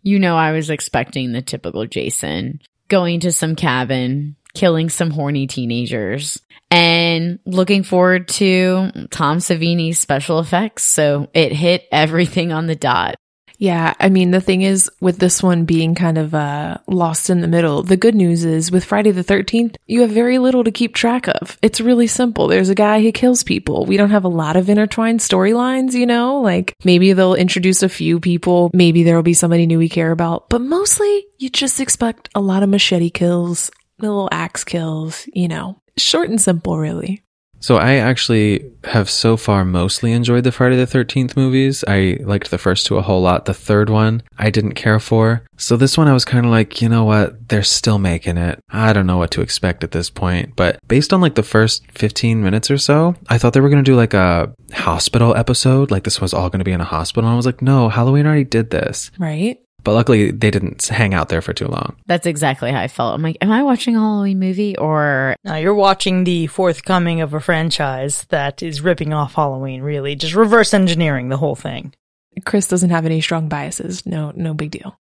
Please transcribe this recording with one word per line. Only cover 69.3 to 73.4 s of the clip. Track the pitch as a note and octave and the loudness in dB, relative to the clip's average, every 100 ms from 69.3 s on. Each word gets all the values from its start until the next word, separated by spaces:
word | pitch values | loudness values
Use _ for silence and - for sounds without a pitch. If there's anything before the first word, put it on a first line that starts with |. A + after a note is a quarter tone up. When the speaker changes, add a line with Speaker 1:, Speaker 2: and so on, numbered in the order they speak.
Speaker 4:
Halloween, | - D3 C3 C3+ C3 | -2 -2 -4 -8 -8
really. | C#3+ D3 C#3 C#3+ | -6 -6 -6 -6
Just | D#3+ | -4
reverse | F3+ A3 A#3 G#3 | 0 4 4 4
engineering | G3+ F#3 E3 E3 C#3 B2 | 2 2 2 0 0 -4
the | C3+ | -2
whole | D3 | -2
thing. | C#3 - B2+ C#3 _ _ _ _ - | -4 -8 -12 -14 _ _ _ _ -14
Speaker 2:
Chris | - G3+ F#3+ | -2 -2 0
doesn't | F3+ F3 | 0 0
have | E3+ D#3+ | 0 0
any | D#3+ | -2
strong | D#3 E3 | -2 -4